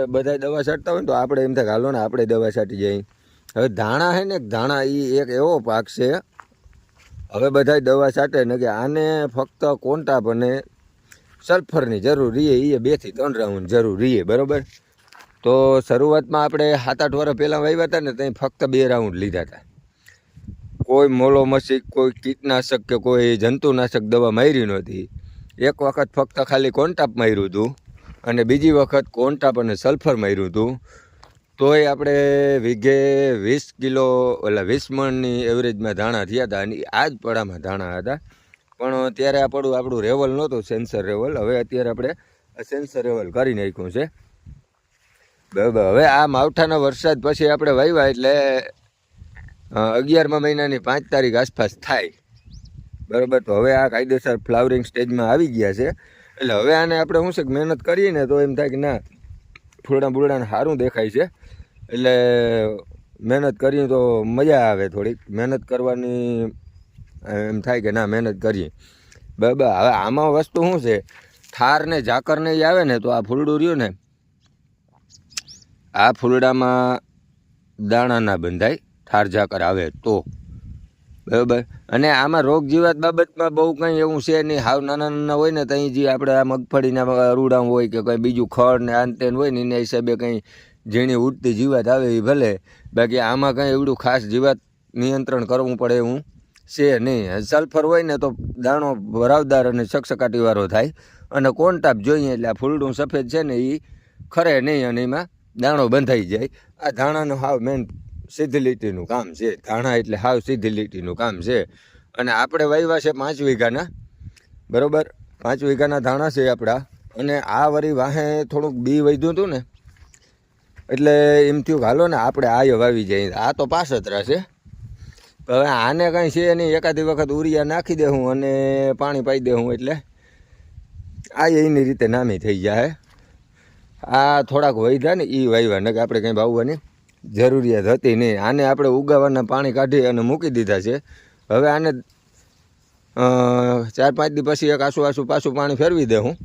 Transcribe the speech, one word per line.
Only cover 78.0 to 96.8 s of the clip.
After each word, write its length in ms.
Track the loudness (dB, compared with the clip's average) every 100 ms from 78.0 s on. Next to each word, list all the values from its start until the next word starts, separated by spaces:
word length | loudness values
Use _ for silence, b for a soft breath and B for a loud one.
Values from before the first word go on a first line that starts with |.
| 2 0
ના 180 | 0 -2
બંધાય, 400 | -4 -2 -2 -2 _ _ -2
ઠાર 180 | 0 2
ઝાકર 340 | 0 -2 0
આવે 280 | -2 0 -4
તો, 340 | -6 -2 -2 -2 -14 -18 -20 -18 -20 -20 _ _ -20 -2
બરાબર. 400 | 0 2 0 -2 B B
અને 220 | 0 4
આમાં 320 | 4 2 2
રોગ 240 | 2 2 2
જીવાત 300 | 2 2 2
બાબતમાં 540 | 0 0 -2 -2 -2
બહુ 240 | 0 0
કંઈ 240 | 0 -2 0
એવું 240 | 0 -2
છે 200 | 0 0
નહીં, 180 | 0 -2
હાવ 200 | 0 0
નાના 280 | 0 -4 -4
નાના 260 | -4 -2
હોય 160 | 0 0
ને 140 | 0
તઈ 260 | -2 -2 -2
જે 180 | 0 0
આપણે 240 | 0 2
આ 120 | 2
મગફળીના 580 | 2 -2 -2 0 0 0
અરુડા 560 | 0 2 2 4 2 2
હોય 300 | 2 2 0
કે 140 | -2
કંઈ 140 | -2 0
બીજું 320 | 0 0 -2
ખડ 340 | 2 4 2
ને 100 | 0
આન 220 | 0 0
તેન 220 | -2 -2 0
હોય 140 | -2
ને 100 | -2
એના 160 | -2 -4
હિસાબે 400 | -2 -2 -2 -2
કંઈ 260 | -2 -4 -8 b b b -4
ઝીણી 280 | 0 0
ઉડતી 400 | 2 0 0 -2
જીવાત 340 | 0 0 0 2
આવે 280 | 2 2 0
એ 40 |
ભલે, 400 | 0 2 0 -2 _ b b
બાકી 240 | 0 0 0
આમાં 360 | 0 0 0
કંઈ 160 | 0 0
એવડું 260 | 0 0 -2
ખાસ 260 | 0 0
જીવાત 360 | 0 0 2 0 _ _ _
નિયંત્રણ 500 | -6 -4 -2 -2 -4
કરવું 320 | 0 -2 -2 -2
પડે 180 | 0
એવું 300 | 0 0 -4 -8 -20 _ _ -12
છે 200 | 0